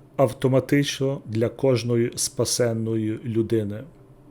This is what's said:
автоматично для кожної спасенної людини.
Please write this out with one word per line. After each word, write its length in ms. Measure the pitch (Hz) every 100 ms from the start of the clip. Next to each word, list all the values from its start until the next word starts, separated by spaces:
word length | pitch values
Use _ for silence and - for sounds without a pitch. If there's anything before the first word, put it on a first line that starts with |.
| - -
автоматично 1040 | 131 - 135 131 - 147 139 - 135 139 -
для 220 | 110 117
кожної 640 | - 135 123 117 120 120
спасенної 1080 | - - - - - 120 113 110 113 107 110
людини. 560 | 127 113 110 113 104 104 135 - - - -